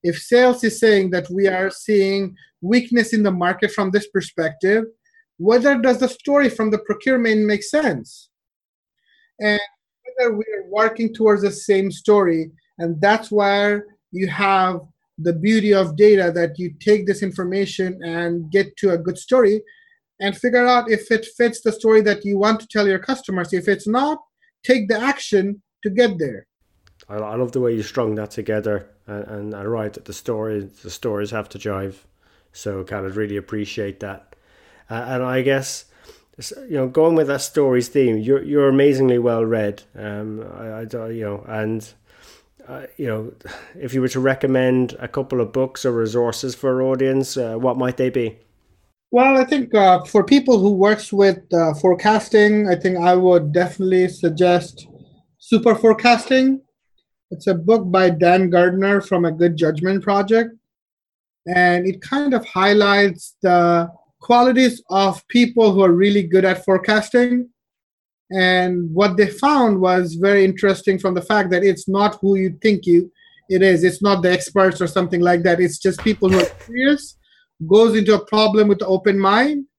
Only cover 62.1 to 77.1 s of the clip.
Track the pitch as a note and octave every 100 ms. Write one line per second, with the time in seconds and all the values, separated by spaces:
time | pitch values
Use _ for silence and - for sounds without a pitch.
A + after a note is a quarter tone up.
62.1 | C#4 D4 B3 - F#3 G3 G#3 G3+ G3+ G3+
63.1 | E3+ - _ F#3 F3 E3+ E3+ E3+ - _
64.1 | _ - A#3+ B3+ B3 B3+ A#3+ _ F#3+ G3
65.1 | F#3+ _ A#3+ A#3+ A#3 G#3+ F#3+ F#3+ F3 G3+
66.1 | G3+ E3+ F#3 F#3 F#3 - F#3 F#3+ G#3+ G#3+
67.1 | B3 B3 B3 B3 _ _ _ _ _ _
68.1 | _ _ F#3 F#3 F3+ F3+ F3+ E3+ E3 G3+
69.1 | F3+ G3 - C#4 D4 A#3 G3 F#3 F3+ F3
70.1 | E3 G3 G3+ F#3+ F#3+ G3 F#3 - F#3+ F#3+
71.1 | F3+ F3 G#3+ F#3 F3+ G3 F3 - G3 G#3
72.1 | G#3 G3 G3 F#3+ D3 A3 G3+ F3+ E3+ F3+
73.1 | _ _ _ _ F#3 F#3+ E3+ F3+ E3+ G3+
74.1 | F#3+ F3+ F3+ - G3 F#3+ F3+ F3 G3 F3
75.1 | F3+ F3 F3 F3+ E3+ F3 - F#3+ F3+ A3
76.1 | G#3 F#3+ F#3+ - - - A#3+ C#4 C#4+ -